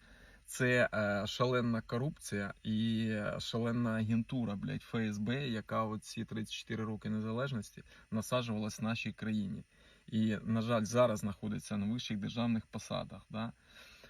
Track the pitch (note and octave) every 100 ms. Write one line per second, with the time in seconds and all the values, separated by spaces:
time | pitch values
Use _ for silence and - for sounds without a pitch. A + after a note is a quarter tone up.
0 | - - - - - - B2+ B2 A2+ G#2+
1 | G#2 G2+ G2+ - B2+ B2+ A#2+ A2+ - A#2+
2 | C#3 - - G2+ G2+ - - A2 A2+ A2
3 | A2+ G#2+ G#2 - - A#2 A#2 A#2+ A#2+ A2
4 | G#2+ A#2 A2+ C3 A2+ G2+ G2+ - - A#2
5 | A2 G#2 G#2 C3 C#3 A2 - A2 A2 G#2+
6 | - - A2+ A2 G#2+ - - A2+ A2 G#2+
7 | A2 G#2+ A2 A2+ C3+ B2 G2 - - -
8 | - A2 - B2+ A#2 G#2+ A2 - A2 A2+
9 | A2 - G#2+ G#2+ G2 - - - - -
10 | - A2+ A2 G#2 F#2+ A2+ A2+ A#2 A2 A#2+
11 | B2 G#2+ G#2 G2 G#2+ G#2 - G#2+ G2+ A#2+
12 | - G#2+ G2+ A#2 A#2+ A2+ - A2 - G#2
13 | - F#2+ - A2 A2+ - - - - -
14 | -